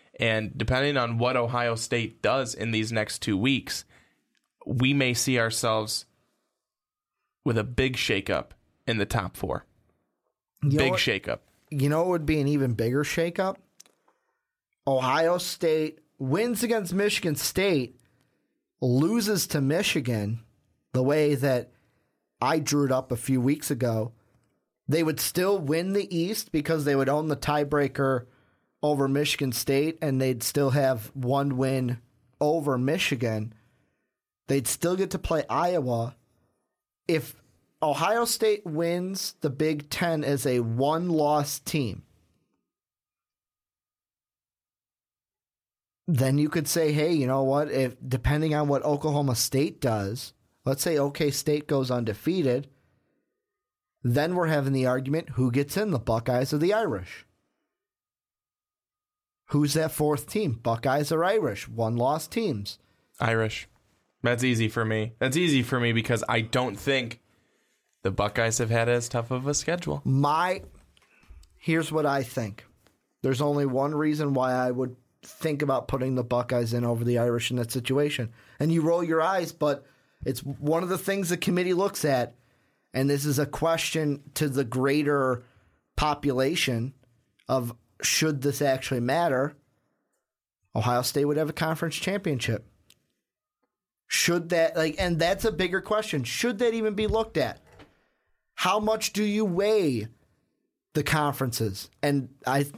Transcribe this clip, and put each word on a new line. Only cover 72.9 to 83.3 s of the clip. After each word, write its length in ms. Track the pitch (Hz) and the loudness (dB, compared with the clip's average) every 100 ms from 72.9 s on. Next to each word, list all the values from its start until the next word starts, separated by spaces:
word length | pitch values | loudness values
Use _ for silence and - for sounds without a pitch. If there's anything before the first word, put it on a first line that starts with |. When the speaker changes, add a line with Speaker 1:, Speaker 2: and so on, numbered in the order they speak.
| _ _ _ | _ _ _
Speaker 2:
There's 180 | 131 127 | -2 0
only 240 | 147 143 143 | 0 0 0
one 280 | 127 143 151 | 0 0 0
reason 380 | 156 151 147 | 0 0 0
why 200 | 135 127 | 0 0
I 180 | 127 127 | 0 0
would 240 | 127 127 123 _ _ | -2 -4 -8 _ _
think 380 | - - 160 143 | -20 -6 -4 -2
about 260 | 147 131 - | 0 0 -2
putting 280 | 135 131 127 | -4 -2 -2
the 80 | |
Buckeyes 500 | 117 123 120 123 117 | 0 -2 0 -2 0
in 100 | 120 | -2
over 200 | 120 117 | -2 -2
the 140 | 120 120 | 0 2
Irish 300 | 120 120 - | 2 0 -2
in 60 | 123 | -4
that 140 | 117 | -4
situation. 600 | 131 117 131 147 143 113 - - - | -4 -2 0 0 -2 -8 -10 -16 -4
And 120 | 151 | 0
you 100 | 165 | 2
roll 220 | 156 170 | 2 2
your 180 | 170 160 | 2 2
eyes, 300 | 165 190 165 | 2 0 -2
but 340 | - 151 139 - _ _ _ - | -2 0 -2 -6 _ _ _ -6
it's 140 | 123 | -6
one 420 | 139 135 147 165 | -8 -6 0 0
of 60 | 180 | 0
the 80 | 185 | -2
things 320 | - 196 175 | -2 -2 -2
the 80 | 175 | -2
committee 360 | - 175 180 | 0 0 2
looks 300 | 175 196 - 151 | 0 0 0 0
at, 300 | 131 120 - _ _ _ _ _ | 0 -2 -8 _ _ _ _ _
and 160 | - 139 | -2 0
this 160 | 143 | 2
is 140 | 147 | 0